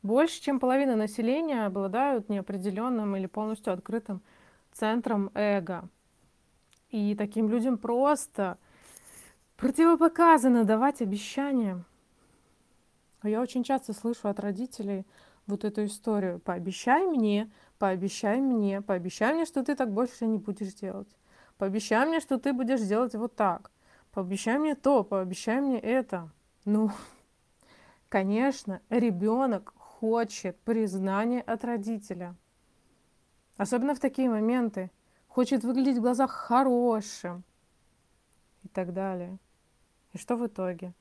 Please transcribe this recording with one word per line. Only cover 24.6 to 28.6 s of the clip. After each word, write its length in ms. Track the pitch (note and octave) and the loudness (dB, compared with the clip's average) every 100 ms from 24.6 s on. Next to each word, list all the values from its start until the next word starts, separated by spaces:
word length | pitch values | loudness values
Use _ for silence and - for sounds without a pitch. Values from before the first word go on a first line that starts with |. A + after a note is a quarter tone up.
| D#4 C#4 | 0 2
то, 280 | C4 C#4 | 4 4
пообещай 580 | G3+ G3 F#3 F3+ - A#3+ | 4 -2 -2 -4 -2 0
мне 180 | C#4 B3 | 0 -2
это". 500 | G#3 B3+ A3 F#3 E3 _ _ _ G3+ | 0 0 0 -8 -10 _ _ _ 0
Ну, 260 | G#3 A3 G#3 - - _ _ _ | 2 2 -2 -14 -20 _ _ _
<laughs> 600 | _ - - - _ _ | _ -20 -20 -20 _ _
конечно, 720 | G3+ F#3+ G#3+ C4+ C4+ | -2 0 2 0 -2